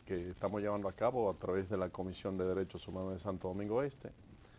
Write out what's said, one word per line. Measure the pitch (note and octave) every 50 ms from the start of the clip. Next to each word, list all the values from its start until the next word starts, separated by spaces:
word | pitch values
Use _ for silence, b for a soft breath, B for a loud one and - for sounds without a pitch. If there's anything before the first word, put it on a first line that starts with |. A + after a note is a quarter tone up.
| -
que | - F#2+ F2 F2 F2+
estamos | F2+ - - G2 G2+ G#2
llevando | G2+ G#2 G#2 G#2 G2+ F#2+
a | F#2
cabo | - G#2+ A#2+ C3 B2+ A2+ G2
a | F2+
través | - - F#2+ F2+ G2 F#2+ F#2
de | A2 F#2+
la | F2+ F2+
Comisión | - - F#2 F#2 F2+ - - G2+ F#2+ F#2
de | F#2
Derechos | F#2 F#2 F#2+ F#2+ F2 - F2 - -
Humanos | F2 F#2+ F#2 F#2+ F#2+
de | F2+
Santo | F2+ G#2 F#2+ F2 - F#2
Domingo | F#2 G2+ G#2 G#2 A2 B2 C#3+
Este. | C#3+ C3+ - - - - - - - b b b b b